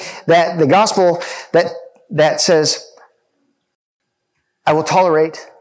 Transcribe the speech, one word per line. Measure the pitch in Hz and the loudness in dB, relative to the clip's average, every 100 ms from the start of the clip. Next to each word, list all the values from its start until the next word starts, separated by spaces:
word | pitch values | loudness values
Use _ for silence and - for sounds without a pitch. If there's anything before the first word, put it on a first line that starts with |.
| - - - | -14 -10 0
that | 170 165 175 | 2 2 0
the | 143 | 2
gospel | 190 214 - 180 170 - - - | 2 2 2 0 0 -6 -14 -2
that, | 165 175 - - _ _ | 0 0 -6 -18 _ _
that | 165 151 - | 0 0 0
says, | - 160 147 - - _ _ _ _ _ _ _ _ _ _ _ _ _ _ _ _ _ 156 | 0 2 0 -4 -12 _ _ _ _ _ _ _ _ _ _ _ _ _ _ _ _ _ -2
"I | |
will | 156 | -2
tolerate | 156 185 185 156 160 - - _ | 0 0 2 0 -2 -4 -20 _